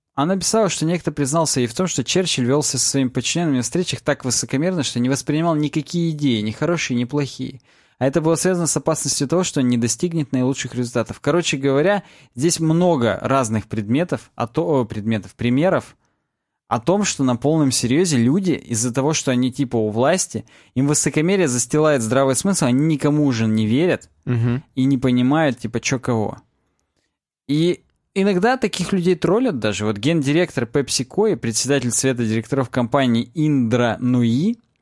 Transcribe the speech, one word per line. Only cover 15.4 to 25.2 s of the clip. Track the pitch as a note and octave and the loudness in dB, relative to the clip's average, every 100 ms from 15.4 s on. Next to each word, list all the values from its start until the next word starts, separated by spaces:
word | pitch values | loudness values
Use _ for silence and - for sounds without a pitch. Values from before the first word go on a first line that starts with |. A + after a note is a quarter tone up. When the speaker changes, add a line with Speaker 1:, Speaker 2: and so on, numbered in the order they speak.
| A#2+ C3 F#3 C#3+ - _ _ _ _ _ _ _ - | 0 2 2 0 -4 _ _ _ _ _ _ _ -6
Speaker 1:
о | A#2 | -2
том, | E3 G3+ | 0 0
что | G3 - | 0 0
на | B2+ | 0
полном | A#2+ C#3+ D#3+ C3+ | 0 2 2 2
серьезе | - A#2+ C#3+ F#3 B2+ | 2 2 2 2 2
люди | A#2 F#3 F#3 | 4 2 0
из-за | C3 - A2 B2 | -2 -2 -4 -2
того, | C3+ C#3+ | 0 -2
что | D3+ C#3 | 0 0
они | B2 B2+ | 0 0
типа | C3+ C3 A#2 | -2 -2 0
у | G#2+ | 0
власти, | A2 C#3 F#3 - G#2+ - - _ | 2 2 2 -2 -8 -12 -20 _
им | B2 C#3+ | -2 0
высокомерие | D3 D3+ D#3 E3+ G3 D3+ | 2 0 0 2 2 2
застилает | B2 - D3+ D#3 C#3 | 0 0 2 4 2
здравый | A2 C3+ C3+ B2 | 2 2 2 2
смысл, | G3 F#3 C3 | 0 0 2
они | C3 | 2
никому | D#3 D3 D3 D3+ | 2 2 2 2
уже | C#3+ A2+ A2 | 2 2 0
не | A2 G#2+ | 2 2
верят | B2+ F3+ A2+ - _ C3+ | 2 2 -2 -6 _ -4
Speaker 2:
Мгм. | A#2+ A#2 B2+ - | 0 0 -2 -4
Speaker 1:
и | C3+ | -2
не | C3 C3+ | 0 2
понимают, | C3 B2 | 2 2